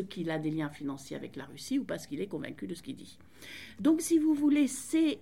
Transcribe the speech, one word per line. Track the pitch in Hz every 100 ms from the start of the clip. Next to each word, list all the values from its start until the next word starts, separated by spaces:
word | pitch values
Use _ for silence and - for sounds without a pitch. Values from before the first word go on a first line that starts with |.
| 190
qu'il | 185 165
a | 156
des | 156
liens | 156 147
financiers | 147 143 135 - 143
avec | 127 139
la | 135
Russie | - - 269
ou | -
parce | 170 -
qu'il | 147
est | 196
convaincu | 156 - - 185
de | 175
ce |
qu'il | - 131
dit. | - - - - - - - -
Donc, | 233 330
si | - 330
vous | 311 285
voulez, | 294 294 262
c'est, | - - 320 320 -